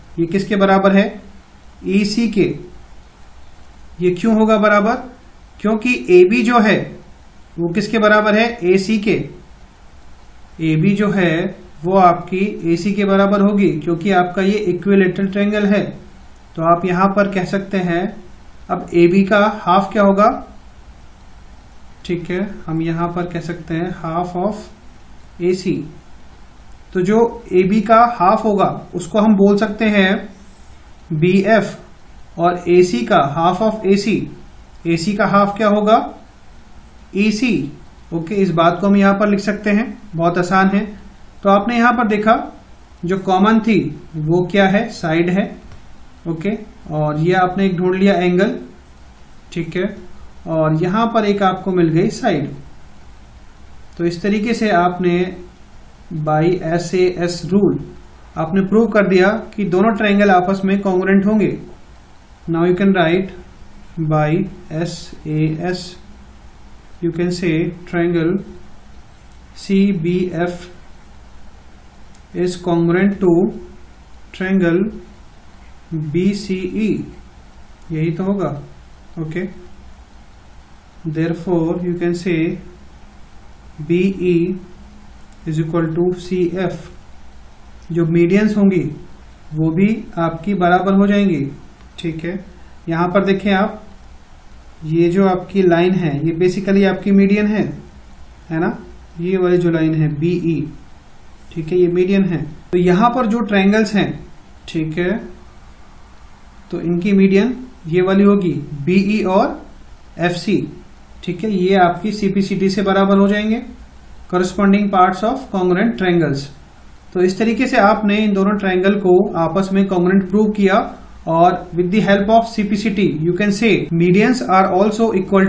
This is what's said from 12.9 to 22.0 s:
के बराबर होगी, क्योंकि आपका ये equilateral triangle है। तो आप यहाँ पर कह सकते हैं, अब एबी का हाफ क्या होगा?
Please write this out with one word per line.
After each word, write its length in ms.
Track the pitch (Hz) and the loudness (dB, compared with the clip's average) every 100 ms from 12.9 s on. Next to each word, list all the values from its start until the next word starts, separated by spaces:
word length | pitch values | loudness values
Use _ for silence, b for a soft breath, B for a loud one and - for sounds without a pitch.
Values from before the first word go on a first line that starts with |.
के 120 | 196 196 | 0 2
बराबर 360 | 196 196 202 | 2 2 2
होगी, 280 | 196 202 185 151 | 2 2 2 0
क्योंकि 320 | - 165 208 | -2 -2 0
आपका 280 | 185 180 - | 2 0 0
ये 160 | 190 208 190 | 0 0 0
equilateral 600 | 175 202 196 185 180 196 | -2 2 4 4 0 -2
triangle 380 | 202 202 214 202 | 0 0 0 2
है। 180 | 202 - - - - - - - - | 2 0 -8 -18 -20 -20 -20 -16 -4
तो 80 | 165 | 0
आप 200 | 170 180 | 2 0
यहाँ 220 | 180 196 196 | 0 0 0
पर 160 | 196 | -2
कह 100 | 190 170 | -2 -4
सकते 320 | 196 190 196 | -4 -4 -4
हैं, 240 | 175 170 196 - - - - - - | -2 -2 -4 -8 -18 -20 -20 -20 -10
अब 200 | 180 - 175 | -8 -2 2
एबी 280 | 170 190 | 4 4
का 160 | 190 208 208 208 | 4 4 2 0
हाफ 300 | - 185 196 | 0 2 2
क्या 100 | 220 | 2
होगा? 260 | 202 196 214 262 - - - - - - - - - - - - - - - - | 4 4 2 0 -6 -20 -20 -20 -20 -20 -20 -20 -20 -20 -20 -20 -20 -20 -20 -14